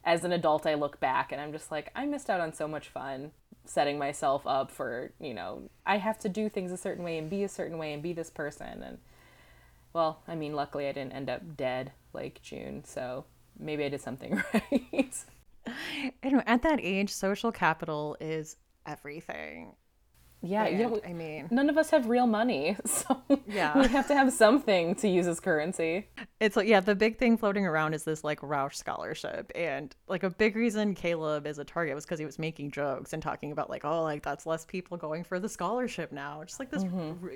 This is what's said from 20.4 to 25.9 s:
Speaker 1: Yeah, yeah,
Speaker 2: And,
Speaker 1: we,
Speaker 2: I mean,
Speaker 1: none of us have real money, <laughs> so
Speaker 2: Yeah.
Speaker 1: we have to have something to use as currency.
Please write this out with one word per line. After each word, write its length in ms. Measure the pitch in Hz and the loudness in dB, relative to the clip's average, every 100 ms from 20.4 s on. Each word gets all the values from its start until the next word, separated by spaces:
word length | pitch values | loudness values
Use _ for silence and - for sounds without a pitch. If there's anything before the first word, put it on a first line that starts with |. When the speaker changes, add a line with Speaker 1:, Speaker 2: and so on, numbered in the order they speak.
| 175 | -4
Speaker 1:
Yeah, 200 | 202 214 | 0 2
yeah, 120 | 185 | 2
Speaker 2:
And, 80 | 233 | 2
Speaker 1:
we, 100 | 214 | 0
Speaker 2:
I 80 | 208 | -4
mean, 340 | 170 160 156 151 | -8 -8 -8 0
Speaker 1:
none 200 | 240 285 | 4 4
of 80 | 311 | 4
us 100 | 311 | 4
have 180 | 311 226 | 4 6
real 160 | 247 247 | 4 6
money, 500 | 214 247 160 151 202 | 4 2 2 0 -2
<laughs> 40 | |
so 340 | - - - 262 - 277 - | -2 -2 0 -2 4 2 2
Speaker 2:
Yeah. 300 | 202 156 254 | 0 4 6
Speaker 1:
we 100 | 262 | 6
have 180 | 269 262 | 6 4
to 60 | |
have 160 | 285 269 | 6 6
something 640 | - 214 277 247 190 170 190 | 10 8 8 6 4 4 2
to 120 | 208 | 4
use 180 | 180 180 | 4 4
as 140 | 165 | 0
currency. 680 | - 156 156 - 165 | 2 2 0 0 0